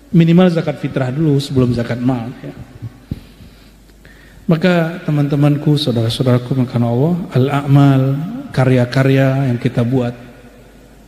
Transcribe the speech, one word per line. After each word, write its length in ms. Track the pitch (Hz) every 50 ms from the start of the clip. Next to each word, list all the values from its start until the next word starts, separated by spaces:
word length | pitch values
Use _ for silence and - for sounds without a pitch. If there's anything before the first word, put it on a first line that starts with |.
| - - -
minimal 400 | 170 165 165 170 180 185 180 165
zakat 240 | 160 147 156 139
fitrah 320 | - - 135 - - 131 127
dulu 320 | 127 147 165 151 139 139
sebelum 320 | 139 - 139 131 127 120 120
zakat 240 | 117 117 - 120
mal. 320 | 120 123 131 131 120 113 120 151 - -
Ya. 80 | 139 - - - - - - - 117 - - - - - - - - - - - - - - - - - - _ - - - - - - - - - - - - -
Maka 480 | 165 156 180 185 180 170 165 165 170 170 -
teman-temanku, 720 | - 151 147 143 143 151 143 143 147 147 143 - 156 147
saudara-saudaraku, 800 | 139 - 131 113 120 113 113 113 - 135 127 123 123 123 - 139
maka 240 | 131 123 117 - 123
Allah, 320 | 120 117 120 120 139 165 175 170 - - -
al-a'mal, 640 | 135 123 139 147 143 143 143 139 143 139 139 135 131 131 135 139 147 156 190 233 262 285 -
karya-karya 960 | - 139 131 131 127 123 123 123 - 135 131 135 135 135 135 135 135 135 139
yang 160 | 131 120 120
kita 240 | - 127 - 123 120
buat, 320 | 117 131 131 120 120 120 - - - - - - - - - - - - - - - - - -